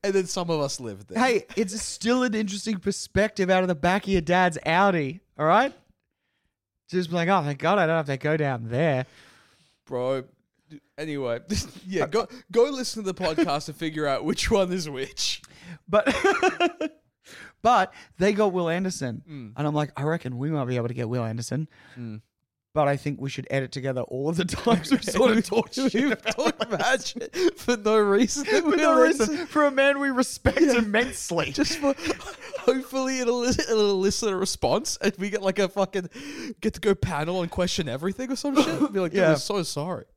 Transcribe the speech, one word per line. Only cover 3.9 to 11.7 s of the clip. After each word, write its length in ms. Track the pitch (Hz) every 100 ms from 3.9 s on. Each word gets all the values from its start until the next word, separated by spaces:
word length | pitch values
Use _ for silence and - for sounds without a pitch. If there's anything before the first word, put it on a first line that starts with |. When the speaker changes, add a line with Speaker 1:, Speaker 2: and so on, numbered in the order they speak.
| 190
Speaker 2:
of 60 | 196
your 120 | 190
dad's 380 | 160 175 180 151 -
Audi, 540 | 165 202 175 139 170 _ -
all 80 | 151
right? 260 | 190 269 - _ _ _ _ _ _ _ _ _ _ _
Just 220 | 180 175
be 40 |
like, 140 | 170 170
"Oh, 140 | 196
thank 160 | 147 139
God 180 | 156 196
I 80 | 165
don't 80 | 165
have 100 | 147
to 100 | 135
go 200 | 151 156
down 320 | 147 123 113
there." 380 | 120 165 131 127 - - _ _ _ _ _
Speaker 1:
Bro, 400 | - 127 123 135 131 _ _ _ _ 151 _ -
anyway, 420 | 156 147 127 117 - 208
<laughs> 220 | -